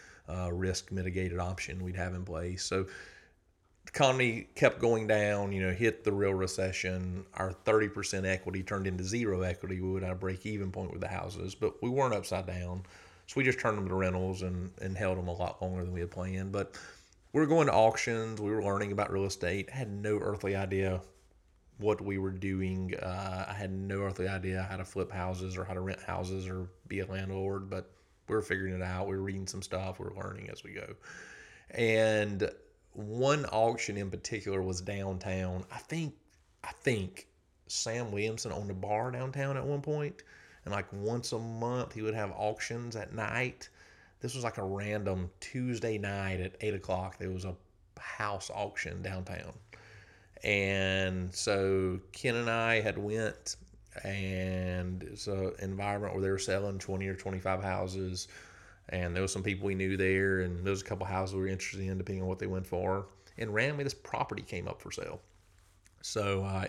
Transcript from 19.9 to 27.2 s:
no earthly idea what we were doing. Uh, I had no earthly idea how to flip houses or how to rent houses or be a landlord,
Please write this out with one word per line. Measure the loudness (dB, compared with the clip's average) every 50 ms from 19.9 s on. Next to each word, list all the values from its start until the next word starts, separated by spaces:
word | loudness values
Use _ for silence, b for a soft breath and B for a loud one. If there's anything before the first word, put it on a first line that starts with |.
no | -4 -4 0 0 0 2
earthly | 2 0 -2 -2 0 0 0
idea | 0 0 2 2 2 4 4 2 0 -2 -8 -18 -20 _ _ -20 -20 _ _ _ _ _ -20 _ 0
what | 2 4 4 4 2
we | -2 0 0
were | 0 0
doing. | -2 -2 -2 0 0 2 2 0 0 0 -2 -2 -2
Uh, | -2 -2 -2 -2 -2 -4 -4 -4 -4 -4 -4
I | -4
had | -4 -4 -4 -4
no | -4 -2 -2 -2 0 0
earthly | -2 0 0 -2 0
idea | 0 -2 -2 0 0 0 -2 -2
how | -4
to | -6 -6
flip | -6 -2 -2 -2 -2
houses | -2 -2 -2 -2 -2 -2 -4 -4 -4
or | -4 -4
how | -4 -4
to | -4
rent | -2 -4 -4 -6 -6
houses | -4 -4 -2 -2 -2 -4 -4 -4
or | -4 -4 -4 -6 -6 -10 -16 _
be | -6 -4 -4
a | -2
landlord, | -2 -4 -4